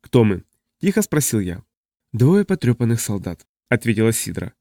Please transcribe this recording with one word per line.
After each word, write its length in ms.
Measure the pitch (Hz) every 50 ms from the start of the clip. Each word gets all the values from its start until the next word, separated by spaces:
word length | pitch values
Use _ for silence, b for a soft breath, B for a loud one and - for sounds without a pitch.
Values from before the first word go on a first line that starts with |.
«Кто 220 | _ - - 127 113
мы?» – 200 | 107 95 87 - _ _ _ _ _ _ _
тихо 220 | - 202 196 220
спросил 380 | 208 - - 151 139 - - 110
я. 240 | 95 87 87 95 - _ _ _ _ _ _ _ _ _ -
«Двое 320 | 107 120 143 180 208 202
потрёпанных 560 | - 190 175 - 123 120 - 120 113 117 113
солдат», – 460 | - - 104 98 80 95 85 _ - _ _ _ _ _
ответила 420 | - 107 - 117 110 101 110 113
Сидра. 420 | 110 - - - 87 - 87 - _ _